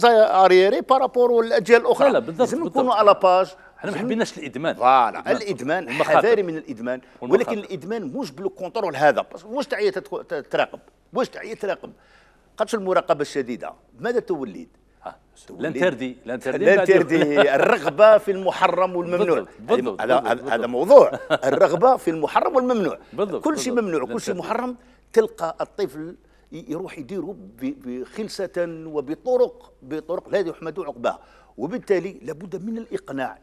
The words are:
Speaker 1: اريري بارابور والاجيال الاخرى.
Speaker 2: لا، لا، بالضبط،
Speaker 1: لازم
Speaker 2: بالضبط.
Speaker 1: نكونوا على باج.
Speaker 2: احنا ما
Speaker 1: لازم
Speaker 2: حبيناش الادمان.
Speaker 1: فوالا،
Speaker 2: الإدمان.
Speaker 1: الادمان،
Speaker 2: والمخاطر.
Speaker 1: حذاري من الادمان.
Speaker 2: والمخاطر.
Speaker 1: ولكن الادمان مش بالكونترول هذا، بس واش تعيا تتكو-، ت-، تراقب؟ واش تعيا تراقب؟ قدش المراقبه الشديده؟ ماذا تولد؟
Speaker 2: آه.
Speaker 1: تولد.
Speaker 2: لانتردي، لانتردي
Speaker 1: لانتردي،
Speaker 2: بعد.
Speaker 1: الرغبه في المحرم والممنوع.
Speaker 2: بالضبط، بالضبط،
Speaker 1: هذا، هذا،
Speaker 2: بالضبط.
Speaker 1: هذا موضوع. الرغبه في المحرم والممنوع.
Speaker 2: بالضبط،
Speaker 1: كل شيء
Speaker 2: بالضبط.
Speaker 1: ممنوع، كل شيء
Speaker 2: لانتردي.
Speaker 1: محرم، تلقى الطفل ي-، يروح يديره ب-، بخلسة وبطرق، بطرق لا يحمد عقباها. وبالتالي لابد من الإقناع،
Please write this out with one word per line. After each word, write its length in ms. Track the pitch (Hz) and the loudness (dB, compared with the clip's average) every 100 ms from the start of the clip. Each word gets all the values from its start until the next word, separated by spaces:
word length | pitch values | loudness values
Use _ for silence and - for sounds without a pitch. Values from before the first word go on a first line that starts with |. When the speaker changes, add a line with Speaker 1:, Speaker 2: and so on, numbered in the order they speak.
Speaker 1:
اريري 760 | 240 226 214 185 190 185 190 233 | 4 6 6 6 6 6 6 2
بارابور 500 | - 262 262 247 247 | 2 2 2 2 2
والاجيال 500 | 233 226 233 202 233 | 2 2 0 4 4
الاخرى. 280 | 233 - 285 | 4 2 4
Speaker 2:
لا، 40 | |
لا، 60 | 175 | 2
بالضبط، 220 | 120 165 | -2 -2
Speaker 1:
لازم 180 | 247 254 | -2 -2
Speaker 2:
بالضبط. 180 | 330 269 | -4 -2
Speaker 1:
نكونوا 180 | 254 | 0
على 200 | 214 214 | 4 4
باج. 320 | 190 190 180 185 - - _ | 4 4 4 0 -6 -20 _
Speaker 2:
احنا 120 | 104 | -10
ما 60 | 147 | -6
Speaker 1:
لازم 20 | 185 | -6
Speaker 2:
حبيناش 320 | 170 208 - | -4 -4 -6
الادمان. 360 | 147 135 160 | -12 -6 -6
Speaker 1:
فوالا، 440 | 101 123 131 113 85 | 0 4 6 4 -2
Speaker 2:
الإدمان. 180 | - 240 | -4 -4
Speaker 1:
الادمان، 500 | 208 143 127 175 147 | -4 -8 -4 -4 -4
Speaker 2:
والمخاطر. 320 | 135 156 151 | -4 2 4
Speaker 1:
حذاري 240 | 190 226 | 4 4
من 140 | 180 156 | 2 -4
الادمان. 440 | - 113 120 127 - _ | -10 -10 -8 -8 -10 _
Speaker 2:
والمخاطر. 300 | 123 190 247 | 0 0 0
Speaker 1:
ولكن 80 | 214 | -4
الادمان 440 | - 180 165 226 | -8 -12 -10 -10
مش 280 | 180 247 214 | -10 -10 -12
بالكونترول 640 | 131 196 - 180 226 196 135 | -10 -10 -10 -10 -6 -6 2
هذا، 300 | 147 107 95 | 2 2 -2
بس 100 | - | -12
واش 220 | 208 254 262 | -12 -8 -6
تعيا 240 | 190 208 | -4 -4
تتكو-، 320 | 185 - 175 | -4 -10 -12
ت-، 120 | 127 | -10
تراقب؟ 460 | 156 127 160 135 - _ _ _ | -10 -6 -2 -2 -6 _ _ _
واش 160 | 185 247 | -6 -6
تعيا 260 | - 208 | -8 -14
تراقب؟ 380 | 220 196 180 - - _ _ _ _ _ - | -10 -8 -8 -10 -20 _ _ _ _ _ -8
قدش 180 | 220 | -6
المراقبه 480 | 226 190 180 165 156 | -4 0 0 0 -2
الشديده؟ 500 | 143 143 123 110 78 - _ 120 | -2 -4 -6 -8 -10 -16 _ -10
ماذا 200 | 190 247 | -4 -4
تولد؟ 480 | - 165 123 87 82 _ _ _ - | -4 -6 -6 -12 -18 _ _ _ -20
Speaker 2:
آه. 80 | - _ _ - | -20 _ _ -20
Speaker 1:
تولد. 160 | - | -10
Speaker 2:
لانتردي، 540 | 143 - 180 131 131 123 | -8 0 0 0 -8 -10
لانتردي 400 | 113 123 131 139 | -12 -8 -6 0
Speaker 1:
لانتردي، 720 | 208 196 185 190 151 160 147 143 | 4 4 6 4 4 2 2 4
Speaker 2:
بعد. 100 | - | 4
Speaker 1:
الرغبه 720 | 139 - 220 151 143 214 214 | 4 2 2 0 6 8 8
في 120 | 202 | 4
المحرم 680 | 190 185 - 185 170 185 175 | -2 -4 0 0 2 -2 -2
والممنوع. 420 | 175 175 196 147 | -4 -2 0 0
Speaker 2:
بالضبط، 100 | 92 - | -2 -14
بالضبط، 420 | 113 247 123 95 | -2 -2 -2 -4
Speaker 1:
هذا، 180 | 110 127 | 0 0
هذا، 160 | 113 | 2
Speaker 2:
بالضبط. 180 | 123 131 | -4 -2
Speaker 1:
هذا 140 | 117 - | -4 -2
موضوع. 520 | - 180 269 139 123 - 151 | -2 8 8 8 2 -4 -2
الرغبه 520 | 131 135 180 170 247 247 | 0 2 2 4 2 2
في 140 | - | 0
المحرم 460 | 160 147 214 359 285 | -4 -2 0 0 0
والممنوع. 420 | 247 240 165 98 - | 0 -2 -2 -6 -12
Speaker 2:
بالضبط، 320 | 123 202 135 | -8 -6 -4
Speaker 1:
كل 140 | 311 311 | -4 -4
شيء 160 | 254 | -2
Speaker 2:
بالضبط. 200 | 240 208 | -4 -2
Speaker 1:
ممنوع، 200 | 156 127 | -4 -4
كل 60 | 160 | -8
شيء 140 | - | -8
Speaker 2:
لانتردي. 200 | 175 - | -8 -6
Speaker 1:
محرم، 220 | 233 254 240 _ _ _ | -6 -6 -10 _ _ _
تلقى 440 | - 220 - 165 - | 0 0 -4 -10 -6
الطفل 560 | 156 - 190 151 160 - _ _ _ | -10 -6 -8 -8 -14 -16 _ _ _
ي-، 120 | 160 135 | -18 -12
يروح 300 | 156 185 - | -12 -12 -14
يديره 380 | 127 190 165 180 | -12 -10 -10 -12
ب-، 500 | 95 117 131 - 123 | -18 -12 -10 -10 -12
بخلسة 960 | 123 123 - 214 - 180 180 175 165 160 | -12 -12 -12 -12 -8 -8 -6 -6 -8 -10
وبطرق، 840 | 151 131 156 247 247 247 - - _ | -8 -8 -8 -4 0 0 -2 -20 _
بطرق 460 | 131 156 151 180 - | -12 -12 -8 -10 -4
لا 100 | 196 | -4
يحمد 420 | 170 - 160 156 | -4 -6 -12 -10
عقباها. 400 | 151 120 117 - - _ _ - | -12 -6 -6 -6 -12 _ _ -10
وبالتالي 640 | 135 226 - 190 180 - | -8 -8 -2 -2 -2 -12
لابد 420 | 127 156 185 180 | -14 -14 -14 -12
من 140 | 202 226 | -10 -10
الإقناع، 600 | 226 196 - 135 123 107 | -10 -12 -10 -8 -8 -10